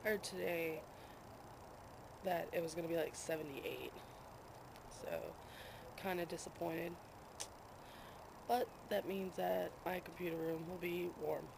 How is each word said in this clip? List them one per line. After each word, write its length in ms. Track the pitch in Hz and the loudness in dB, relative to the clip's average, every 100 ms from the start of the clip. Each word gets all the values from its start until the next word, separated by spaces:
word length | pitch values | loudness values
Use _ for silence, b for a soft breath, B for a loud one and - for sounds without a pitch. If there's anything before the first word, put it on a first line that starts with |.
I 60 | 208 | 6
heard 140 | 208 | 4
today 600 | - 185 180 170 165 160 - B B B B - - - - - - - - - 185 | 2 0 2 4 2 0 -4 B B B B -12 -12 -12 -12 -12 -12 -12 -12 -4 2
that 280 | 175 170 | 2 4
it 80 | - | 2
was 140 | 165 156 | 2 0
gonna 140 | 165 | 4
be, 80 | 165 | 4
like, 180 | 151 - | 4 2
seventy-eight. 760 | - 160 151 139 - 127 127 - B B B - - - - - - - | 0 2 2 -2 -2 -2 -4 -6 B B B -12 -12 -12 -12 -12 -12 -6
So, 340 | - 82 - - B B B B B - | -2 0 -2 -6 B B B B B -2
kinda 280 | 196 180 170 | 2 2 2
disappointed. 720 | 170 - - 170 160 170 170 - - - - - - - - B B B B - - - | 0 -4 0 2 2 0 -4 -10 -14 -14 -6 -4 -4 -12 -12 B B B B -12 -12 4
But 200 | 240 254 - - | 6 6 0 2
that 160 | 202 - | 2 4
means 300 | 196 190 175 | 2 0 2
that 360 | 180 185 180 - 170 | 6 6 4 0 0
my 140 | 180 | 0
computer 360 | 175 - 175 165 | -2 -2 0 2
room 320 | 160 160 165 | 4 2 0
will 100 | 180 | 0
be 340 | 175 175 175 - | 2 4 2 2
warm. 280 | 151 156 160 | 2 2 0